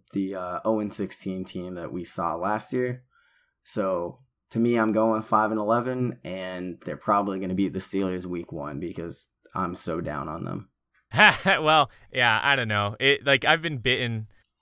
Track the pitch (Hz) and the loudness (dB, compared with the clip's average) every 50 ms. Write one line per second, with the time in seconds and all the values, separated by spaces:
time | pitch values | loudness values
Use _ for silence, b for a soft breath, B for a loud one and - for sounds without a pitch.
0 | - _ - 101 98 95 98 92 90 90 90 87 - 110 113 107 107 104 - - | -14 _ -4 -4 -4 -4 -4 -6 -6 -6 -6 -4 0 0 0 0 0 -2 -4 -4
1 | 101 95 - - - 95 92 92 92 - - 92 87 92 92 90 82 67 71 90 | -6 -6 -6 -8 -8 -6 -6 -6 -8 -8 -8 -8 -8 -8 -8 -8 -8 -8 -6 -8
2 | 85 - - - 87 82 78 82 90 98 107 107 - - - 127 127 123 123 127 | -8 -6 -6 -4 -4 -2 -2 -2 -2 -2 -2 -4 -4 -4 -4 -2 -2 -2 -4 -6
3 | - _ _ _ _ _ _ _ _ _ _ _ _ - - 113 98 95 92 87 | -12 _ _ _ _ _ _ _ _ _ _ _ _ -6 -4 -2 0 0 0 0
4 | 87 87 90 - _ _ _ _ _ _ - 113 117 120 120 117 110 110 104 110 | -2 -4 -8 -12 _ _ _ _ _ _ -2 2 2 4 4 4 2 2 4 4
5 | 110 113 110 107 110 - 113 107 107 107 110 107 107 104 113 120 120 127 127 127 | 4 4 2 2 0 2 2 4 4 2 0 0 0 2 2 2 0 -2 -2 -2
6 | 123 123 - - - 87 92 95 92 92 92 90 90 90 85 - - 92 76 - | -2 -4 -4 -6 -10 -10 -8 -8 -6 -6 -6 -6 -6 -8 -8 -8 -8 -10 -10 -6
7 | - - 104 101 101 101 95 95 95 92 92 92 98 90 73 92 92 - - 95 | -2 2 2 2 2 0 -2 -2 -2 -2 0 2 2 2 0 -2 -4 -2 -2 0
8 | 98 92 92 90 90 90 90 85 87 - 85 80 71 73 73 69 90 82 - - | 0 0 -2 -4 -4 -6 -6 -6 -6 -8 -8 -8 -8 -8 -8 -6 -8 -8 -6 -8
9 | 85 85 85 - - - _ _ _ _ - - 95 87 85 - - 87 80 85 | -8 -8 -8 -10 -12 -14 _ _ _ _ -6 -4 -4 -4 -4 -6 -6 -4 -4 -4
10 | 85 73 76 71 73 78 78 82 - 50 50 - - - _ _ _ _ _ _ | -4 -4 -6 -6 -6 -6 -8 -8 -6 -6 -6 -8 -10 -12 _ _ _ _ _ _
11 | _ _ - 135 208 202 - - - 196 190 135 160 151 156 156 143 b b b | _ _ 4 6 8 8 6 6 4 2 2 4 4 4 6 6 4 b b b
12 | b b - 127 123 120 110 110 - 139 139 135 120 110 107 104 101 101 117 - | b b -2 2 4 4 4 4 4 2 2 2 2 2 2 2 2 0 0 2
13 | 127 135 143 - 113 139 139 131 - 123 160 165 156 165 151 123 104 123 127 113 | 4 4 4 4 4 2 2 4 4 4 2 2 2 -2 -6 -2 0 2 2 2
14 | 123 120 117 113 110 - - _ _ _ _ _ | 0 0 -2 -4 -6 -8 -14 _ _ _ _ _